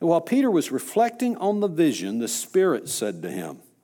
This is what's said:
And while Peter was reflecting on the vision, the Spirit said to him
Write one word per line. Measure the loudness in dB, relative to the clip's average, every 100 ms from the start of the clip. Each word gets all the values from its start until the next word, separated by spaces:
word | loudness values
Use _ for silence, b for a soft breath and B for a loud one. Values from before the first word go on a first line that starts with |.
And | 2
while | 2
Peter | 2 2 4
was | 2 0
reflecting | -4 -2 0 0 0 -2 0
on | 0 0
the | 0
vision, | 2 2 0 -4 -4
the | -4
Spirit | -6 -2 2 4 2 -2
said | -4 -4 -4
to | -8
him | -6 -8 -12 _ _